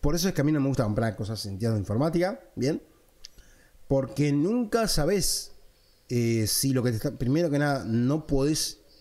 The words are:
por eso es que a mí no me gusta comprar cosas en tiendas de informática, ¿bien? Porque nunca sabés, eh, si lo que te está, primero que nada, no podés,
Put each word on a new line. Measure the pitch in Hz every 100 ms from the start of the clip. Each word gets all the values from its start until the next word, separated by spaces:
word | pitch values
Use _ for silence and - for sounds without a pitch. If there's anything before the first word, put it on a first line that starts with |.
por | 143 170
eso | 185
es |
que | -
a |
mí | 143
no | 156
me | 135
gusta | 131
comprar | 107 104 113 101
cosas | 104 110 101
en | 95
tiendas | 117 110
de |
informática, | 92 107 160 170 180 - - -
¿bien? | 131 - - _ _ - - - - - - - -
Porque | 135 127 139 147
nunca | 143 175 240 220 233 214
sabés, | 156 147 196 - - - - - _ _ _ -
eh, | 120 113 113 107
si | - 135
lo | 131
que | 120
te | 113
está, | 147 -
primero | 120 151 170
que | 143
nada, | 147 135 101
no | 117 123 156 -
podés, | 139 143 156 - - - -